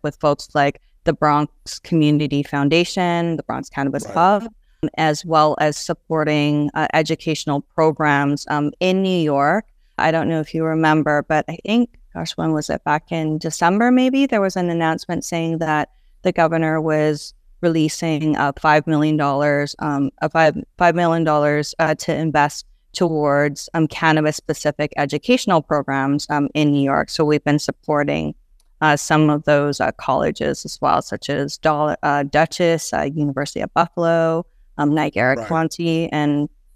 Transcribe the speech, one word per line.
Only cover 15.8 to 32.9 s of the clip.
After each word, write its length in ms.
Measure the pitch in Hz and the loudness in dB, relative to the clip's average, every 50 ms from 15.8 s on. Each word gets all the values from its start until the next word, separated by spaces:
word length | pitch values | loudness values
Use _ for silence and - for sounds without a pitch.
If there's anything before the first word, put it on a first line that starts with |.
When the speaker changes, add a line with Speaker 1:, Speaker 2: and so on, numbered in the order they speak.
| 143 - _ _ _ _ _ _ | -2 -4 _ _ _ _ _ _
Speaker 1:
the 100 | - 185 | -4 -2
governor 480 | 175 - 165 160 165 165 160 160 156 160 | 2 2 2 2 2 0 0 0 0 0
was 540 | 156 160 156 151 151 156 151 143 - - - _ _ _ - _ | 0 0 0 2 2 0 0 -2 -8 -14 -20 _ _ _ -12 _
releasing, 760 | - 170 160 165 156 156 - - 175 165 156 147 156 156 151 | -2 0 2 2 0 0 -2 -4 -4 -4 -2 -2 0 -2 0
uh, 140 | - 143 143 139 - | 0 0 -2 -2 0
five 260 | - 156 151 156 147 | 2 4 4 4 2
million 320 | 165 156 147 151 156 151 | 2 0 2 2 2 0
dollars, 580 | 151 143 143 139 139 147 147 143 143 143 143 - - | 0 0 0 0 0 0 0 0 0 -2 -4 -6 -6
um, 320 | - 147 143 139 143 135 - _ | -6 -4 -2 -2 -2 -4 -4 _
uh, 80 | - 156 | -6 -2
five, 260 | - 165 160 156 156 - - - _ | 2 4 4 4 2 0 -8 -12 _
five 160 | - 180 170 165 | 2 2 2 4
million 300 | 175 175 165 165 165 165 | 4 2 2 2 2 2
dollars, 500 | 160 151 151 147 147 147 147 147 - - - | 2 2 2 2 2 2 0 -2 -4 -2 -2
uh, 160 | 165 156 156 | 0 0 0
to 180 | - - - 160 | -2 -2 -4 -2
invest 520 | 147 160 160 143 151 143 147 - - - - _ _ _ _ - | -2 -2 0 2 2 2 2 0 -6 -16 -18 _ _ _ _ -2
towards, 760 | - 185 170 160 151 147 143 143 143 147 147 143 - - - - | 0 0 0 2 0 2 2 2 2 2 0 -2 -6 -12 -6 -2
um, 140 | 165 160 | 0 0
cannabis-specific 1080 | 151 - - 165 160 156 156 151 151 151 - - - 147 - - 151 147 - 151 147 - | 0 0 0 2 2 2 4 2 0 -2 -4 -6 -6 -6 -2 -2 -4 -2 -2 -6 -6 -2
educational 640 | - 143 139 - 151 - - 247 254 - 208 185 160 - | -4 -4 -4 -4 -6 0 0 0 2 2 2 0 0 2
programs, 640 | - 156 147 139 - 135 139 135 139 143 143 - - | 0 -2 -2 -2 -2 -2 -2 0 0 -2 -2 -2 -2
um, 200 | 151 147 143 - - | -2 -2 -2 -2 0
in 180 | 151 151 147 | 0 2 2
New 120 | 143 143 139 | 2 2 2
York. 260 | 135 139 151 - - | 2 0 0 -2 -2
So 160 | - - 156 | -2 -2 0
we've 180 | 147 151 143 - | 2 2 0 2
been 140 | 147 147 | 0 0
supporting, 800 | 147 - - - - _ - 151 147 147 147 143 160 160 151 151 - _ _ _ _ _ _ _ _ | 0 0 -4 -8 -8 _ -2 0 0 0 0 -2 -2 -4 -6 -8 -10 _ _ _ _ _ _ _ _
uh, 140 | 156 156 147 | 2 2 2
some 360 | 143 - - 165 151 156 151 | 2 2 2 4 4 4 4
of 120 | 147 147 - | 2 2 2
those, 360 | - 147 143 143 147 139 - | 2 2 4 2 0 -2 -2
uh, 100 | - - - | -2 -4 -4
colleges 720 | - - - 127 - - 156 147 - 143 143 139 - - | -4 -4 -2 0 0 0 -2 -2 -2 -4 -4 -4 -6 -8
as 140 | - - - | -14 -10 -4
well, 220 | - 143 156 - | 0 0 0 0
such 300 | - - - - - - | 0 -4 -10 -10 -6 -6
as 260 | 143 147 143 143 - | -4 -4 -4 -6 -8
Dol-, 380 | - - 156 151 147 151 151 - - - | -2 -2 0 0 2 0 -2 -2 -2 -2
uh, 200 | 147 143 143 143 | 0 0 0 -2
Dutchess, 680 | 139 - 151 165 - - - 180 170 165 156 - - | 0 2 2 2 2 0 0 0 2 2 0 -2 -4